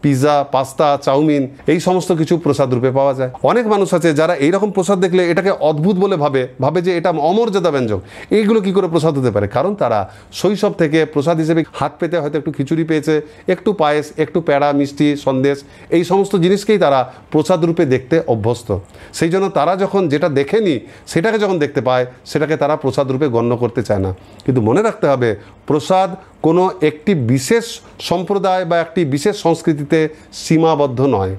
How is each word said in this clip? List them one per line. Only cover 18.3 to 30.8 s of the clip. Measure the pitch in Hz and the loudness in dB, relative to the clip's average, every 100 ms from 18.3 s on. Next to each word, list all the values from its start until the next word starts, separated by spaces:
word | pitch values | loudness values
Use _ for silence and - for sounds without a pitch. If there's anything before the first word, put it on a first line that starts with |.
| 117 104 120 - 95 - - - | -2 0 -4 -4 -6 -6 -20 -18
সেই | - 170 | -4 -2
জন্য | 185 190 | 0 0
তারা | 160 147 185 | 0 0 0
যখন | 190 196 180 | 0 0 0
যেটা | 147 170 | 0 0
দেখেনি, | 135 139 214 208 131 - - - | 0 0 0 0 -2 -6 -20 -4
সেটাকে | 160 196 220 | -2 0 0
যখন | 202 185 | 0 0
দেখতে | 147 - | -2 -2
পায়, | 123 127 127 - - | 0 0 -2 -8 -6
সেটাকে | 151 147 156 | -4 -2 0
তারা | 143 151 | 0 0
প্রসাদ | 135 127 135 | -2 -2 -2
রূপে | 131 147 | 0 0
গণ্য | 117 120 120 | 0 0 0
করতে | 117 120 | -2 -2
চায় | 110 104 | -2 -2
না। | 95 92 - - - | -2 -6 -14 -8 -2
কিন্তু | 127 | 0
মনে | 107 139 | 2 2
রাখতে | 220 - 160 | 0 0 0
হবে, | 135 120 101 - - - | 2 0 -2 -10 -20 -4
প্রসাদ | 147 - 185 190 185 - - | -4 0 0 0 -4 -18 -4
কোনো | 156 170 185 180 | 0 2 2 0
একটি | 151 151 - 180 | -2 0 -2 0
বিশেষ | 117 135 131 233 233 - - - | 0 -2 2 -2 -2 -14 -18 -14
সম্প্রদায় | - 185 180 202 190 185 175 | -4 -4 -2 -2 0 0 0
বা | 170 | -2
একটি | 165 - 156 | -2 -2 -2
বিশেষ | 139 208 - | 0 -2 -2
সংস্কৃতিতে | 165 160 - 147 143 160 156 156 - | 0 0 0 -2 0 0 0 -6 -20
সীমাবদ্ধ | - - 160 165 156 | -16 0 2 4 2